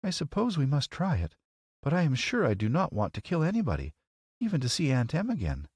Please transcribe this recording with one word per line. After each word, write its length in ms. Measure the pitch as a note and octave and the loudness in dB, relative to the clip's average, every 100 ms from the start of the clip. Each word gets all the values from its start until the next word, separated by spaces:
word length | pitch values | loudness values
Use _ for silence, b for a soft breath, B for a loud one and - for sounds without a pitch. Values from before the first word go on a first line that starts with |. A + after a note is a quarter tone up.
I 60 | G3 | -4
suppose 480 | F3 D#3 - A#3+ F3 | -4 -4 -2 0 0
we 80 | |
must 260 | C3+ D3 - | 2 2 0
try 280 | - F#3 B2 | -4 0 0
it, 180 | E2 _ _ _ _ _ | -2 _ _ _ _ _
but 100 | C#3 | 0
I 100 | E3+ | 2
am 120 | E3 | 2
sure 320 | B2 - B3 D#3 | 2 0 2 2
I 80 | |
do 160 | G2+ G#2+ | 2 2
not 220 | D3 F#3+ | 2 0
want 200 | - G#2 | 0 -2
to 80 | - | -4
kill 220 | - E3+ | -4 0
anybody, 500 | D#3+ A3 E3+ D2+ C#2+ - _ _ _ _ | 2 2 0 -2 -4 -12 _ _ _ _
even 180 | A3+ F3+ | -2 0
to 60 | B2+ | 0
see 220 | - C#3+ | 0 2
Aunt 240 | C3 A#2 | 2 2
Em 140 | E3 A3 | -2 -2
again. 400 | A3 F2 C2+ C#2+ | -2 -2 -4 -8